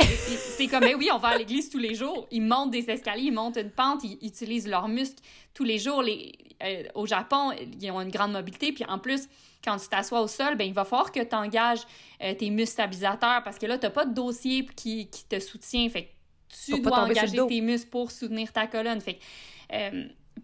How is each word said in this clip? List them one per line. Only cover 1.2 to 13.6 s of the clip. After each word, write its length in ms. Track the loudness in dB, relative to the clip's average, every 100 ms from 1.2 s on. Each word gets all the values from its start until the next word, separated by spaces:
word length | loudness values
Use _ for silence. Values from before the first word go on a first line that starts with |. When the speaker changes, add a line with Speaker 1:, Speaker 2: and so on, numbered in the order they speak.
| 4
Speaker 1:
à 80 | 2
l'église 320 | 0 -2 -2
tous 80 | -4
les 160 | -2 -2
jours. » 320 | -4 -4 -4
Ils 120 | 0
montent 260 | 2 4 2
des 180 | -2 -2
escaliers, 320 | -4 -2 -2 0
ils 40 |
montent 240 | 0 -2 -4
une 140 | -6
pente, 320 | 0 2 2
ils, 160 | -4 -10
ils 60 | -12
utilisent 400 | -10 -6 -4 0
leurs 200 | -2 0
muscles 360 | -2 -2 -6 -20 -20 -20 -4
tous 80 |
les 160 | -2 0
jours. 240 | 0 0
Les, 300 | 0 -2 -8 -18 -20 -10
euh, 220 | -8 -6 -8
au 140 | -6 0
Japon, 440 | 0 2 2 2 -2 -8 -10
ils 80 | -6
ont 100 | -4
une 100 | -4
grande 220 | 0 0
mobilité, 380 | 0 -6 -2 -2
puis 140 | -2 -4
en 120 | -4
plus, 280 | -2 -2 -2 -18 -20 _
quand 140 | -4 -2
tu 100 | 0
t'assois 340 | -2 2 2
au 60 | 0
sol, 280 | 0 0 0
ben, 100 | 0
il 60 | 0
va 100 | 2
falloir 260 | 2 2
que 100 | 0
t'engages, 580 | -2 -2 0 2 4 2 -2 -20 -20 -8
euh, 140 | -6 -2
tes 160 | 0
muscles 220 | 0 0
stabilisateurs, 680 | 0 -2 0 0 2 4 4
parce 140 | 0
que 80 | -6